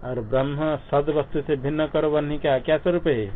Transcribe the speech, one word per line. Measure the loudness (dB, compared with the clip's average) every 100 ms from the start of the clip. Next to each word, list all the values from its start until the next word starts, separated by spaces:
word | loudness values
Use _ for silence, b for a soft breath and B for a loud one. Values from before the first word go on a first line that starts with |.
और | -6 -6
ब्रह्म | 0 0 2 0 -2 -2
सद | 0 0 2
वस्तु | 0 0 -2
से | 0 -2
भिन्न | 0 -2 0
करो, | 0 2
वह्नि | 2 0 -2
का | 2 0
क्या | 2 0
स्वरूप | 2 0 0
है? | 0 -2